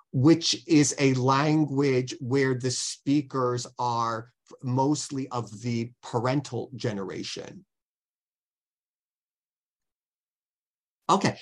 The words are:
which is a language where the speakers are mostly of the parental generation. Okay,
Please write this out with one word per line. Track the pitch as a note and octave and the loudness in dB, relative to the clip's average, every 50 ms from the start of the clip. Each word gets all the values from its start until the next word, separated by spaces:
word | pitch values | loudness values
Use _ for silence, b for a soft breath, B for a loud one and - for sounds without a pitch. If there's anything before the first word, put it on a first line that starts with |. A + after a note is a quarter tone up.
| b _ | b _
which | - C3 B2+ D#3+ E3 E3 - - - - - | -2 4 6 6 6 6 4 -4 -4 -4 0
is | E3 E3 D3 C#3+ - - - | 4 4 4 4 4 2 2
a | C#3+ C3+ C3 | 2 2 2
language | B2+ B2 C3+ C3+ C3+ D3+ D#3 D3+ D#3 D#3 C#3 C3+ C3+ C#3+ C#3 C3 B2+ B2+ B2+ - - | 4 2 2 2 4 4 2 4 2 2 2 0 0 2 2 2 0 0 -2 -8 -8
where | C#3 A#2 C3+ C#3 C3+ C3 B2+ | -4 -2 0 2 2 2 0
the | A#2+ B2 B2+ | 0 -2 -4
speakers | B2 - - - - - - D3 C#3+ D3 C3 C3 - C3 B2 B2 B2 B2 B2 - - - | -2 -2 -6 -8 -10 -8 -2 0 0 0 0 -2 -4 -2 0 0 -2 -2 -6 -8 -6 -4
are | B2 A#2+ A#2 A#2 A#2 A2+ A2+ A2 A#2 - _ _ _ _ - - | -2 -2 0 0 -2 -2 -4 -6 -8 -12 _ _ _ _ -20 -10
mostly | - B2+ B2+ C3+ C3+ D3 D3+ D3 - - C#3+ C3 C3 - | -6 -2 0 2 4 2 2 0 -2 -6 -6 -6 -6 -4
of | B2 A#2+ A2 G2+ A2 G2 | -4 -6 -6 -6 -12 -8
the | A#2 B2 A#2 A#2 A#2 A#2+ - _ - | -6 -4 -2 -2 -4 -6 -10 _ -14
parental | - - A#2 A#2 B2+ C3+ D3 - - B2 A2 G#2+ - B2 | -6 -4 -2 0 0 0 -2 -2 -4 -8 -8 -8 -8 -12
generation. | G#2+ - A#2 G#2 G2 F#2+ F2+ D#2+ - - - - - - - - - - _ _ _ _ _ _ _ _ _ _ _ _ _ _ _ _ _ _ _ _ _ _ _ _ _ _ _ _ _ _ _ _ _ _ _ _ _ _ _ _ _ _ _ _ _ _ _ _ _ _ _ _ _ _ _ _ _ _ _ _ _ _ _ _ _ _ _ _ - | -6 -4 -4 -4 -4 -8 -8 -8 -8 -10 -10 -10 -12 -12 -14 -16 -20 -20 _ _ _ _ _ _ _ _ _ _ _ _ _ _ _ _ _ _ _ _ _ _ _ _ _ _ _ _ _ _ _ _ _ _ _ _ _ _ _ _ _ _ _ _ _ _ _ _ _ _ _ _ _ _ _ _ _ _ _ _ _ _ _ _ _ _ _ _ 2
Okay, | F3+ G3+ F#3 A#2 B B | 2 4 4 0 B B